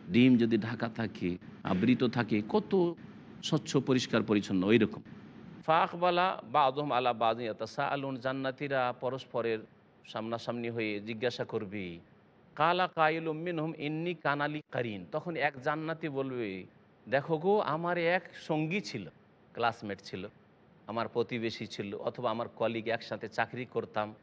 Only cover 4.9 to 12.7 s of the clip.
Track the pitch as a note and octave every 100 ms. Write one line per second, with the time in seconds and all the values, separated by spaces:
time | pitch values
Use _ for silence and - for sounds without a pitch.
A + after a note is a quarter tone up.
4.9 | - - - - - - - - D#3+ F3+
5.9 | F3 F3+ F3 F3+ - - D3 C3+ C3+ D3
6.9 | B2 B2+ A#2 A2+ A2+ A#2 G#2 A2 - C#3
7.9 | C#3 C3+ C3 C3 C3+ C3+ C3 D3 C3+ B2
8.9 | B2 B2 C3 - A#2+ A2+ A2 G#2 _ _
9.9 | _ - A2+ A2 A#2 - A#2+ A#2 A#2 A2
10.9 | G#2 G#2+ A2+ A#2+ A#2+ A2+ A2+ G#2 G#2 F2+
11.9 | E2+ - - _ _ - - D#3+